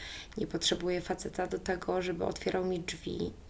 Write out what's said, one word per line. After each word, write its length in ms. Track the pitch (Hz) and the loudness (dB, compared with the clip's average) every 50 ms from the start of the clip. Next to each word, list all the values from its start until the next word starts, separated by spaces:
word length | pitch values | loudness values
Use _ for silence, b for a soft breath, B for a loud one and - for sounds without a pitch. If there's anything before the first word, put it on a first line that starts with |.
| B B B B B B - | B B B B B B -4
nie 100 | - - | -4 -2
potrzebuję 540 | - - 165 - - 180 175 175 180 180 180 | 0 0 2 4 4 4 4 2 2 2 2
faceta 460 | 175 - 185 - - - - - 180 | 2 0 0 0 0 -2 0 0 0
do 120 | 180 190 185 | 0 0 -2
tego, 440 | 185 - 185 180 - - 185 185 180 | 0 0 0 0 0 0 2 2 2
żeby 220 | 180 175 175 190 | 2 0 2 0
otwierał 400 | 190 180 - - 190 185 185 185 | 0 0 0 0 0 2 2 2
mi 160 | 185 185 170 | 2 0 0
drzwi 520 | 170 - - - - - 175 170 170 - - - - - | 0 -4 -6 -4 -4 -4 -2 -2 -2 -4 -4 -8 -10 -2